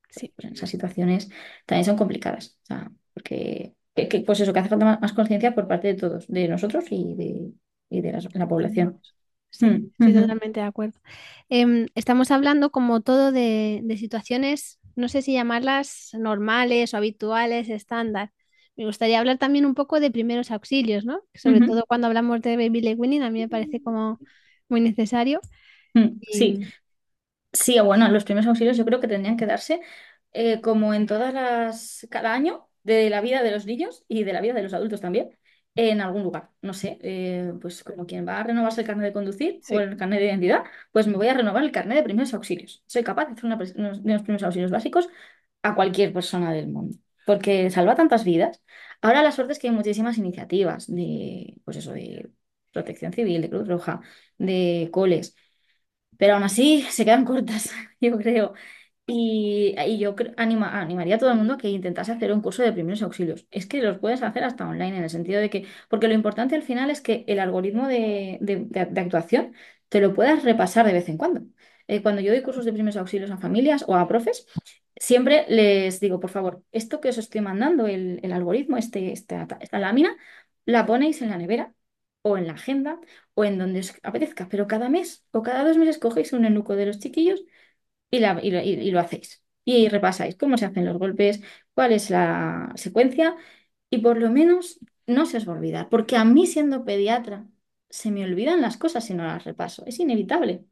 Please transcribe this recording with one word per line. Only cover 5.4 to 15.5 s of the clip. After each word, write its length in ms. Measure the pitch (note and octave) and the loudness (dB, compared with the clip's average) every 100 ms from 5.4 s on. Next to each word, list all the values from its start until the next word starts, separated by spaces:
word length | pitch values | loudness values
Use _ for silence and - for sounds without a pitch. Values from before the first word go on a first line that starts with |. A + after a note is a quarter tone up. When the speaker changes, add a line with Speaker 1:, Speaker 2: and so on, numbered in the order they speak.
| A#3 | 0
Speaker 2:
por 140 | G#3+ G3 | 0 -2
parte 200 | F3+ G3+ | -2 -2
de 60 | |
todos, 320 | F#3 F3 F3 - | -2 -2 -6 -6
de 200 | F#3 E3+ | -2 -2
nosotros 360 | F3 G#3 D#4+ F4 | -2 -2 -4 -4
y 240 | F#3+ F3 | -4 -6
de, 380 | E3+ E3 - F#3 - _ _ - | -6 -6 -8 -12 -16 _ _ -8
y 100 | F3+ | -6
de 100 | E3+ | -4
la, 80 | - F#3 | -6 -6
la 140 | F#3 E3+ | -4 -2
población. 520 | E3+ - G#3+ F3 - - _ _ _ _ | 0 0 0 0 -2 -18 _ _ _ _
Speaker 1:
Sí, 180 | - A3+ | 2 4
Speaker 2:
Mm, 200 | F#3+ - | 4 0
Speaker 1:
estoy 200 | - A3+ | 4 6
Speaker 2:
ujú. 80 | G#3+ | 8
Speaker 1:
totalmente 380 | G#3+ A3 G#3+ G#3+ | 6 0 -4 -6
de 60 | G#3 | -6
acuerdo. 320 | A3 G#3+ - - - - - - | -6 -8 -10 -20 -20 -20 -18 -2
Em, 380 | A#3+ A#3+ A#3 A3+ | 2 4 4 0
estamos 360 | - A#3+ B3 B3+ | -2 2 2 4
hablando 400 | C#4 C#4+ D4 C#4+ | 4 4 4 2
como 300 | C4+ A#3+ A3+ | 2 2 2
todo 300 | A#3 C4 C4+ | 4 4 4
de, 480 | C4 A#3 A3 G#3+ G#3 | 2 2 2 0 -2
de 120 | A3+ G#3+ | -4 -6
situaciones 840 | A3 A3+ - B3 C#4 D4 - - - - | -6 -8 -4 -2 0 -2 -6 -20 -12 -6
no 120 | A#3+ | -4
sé 140 | C4+ | -2
si 100 | C4+ | 0
llamarlas 760 | C4 A#3 | 0 0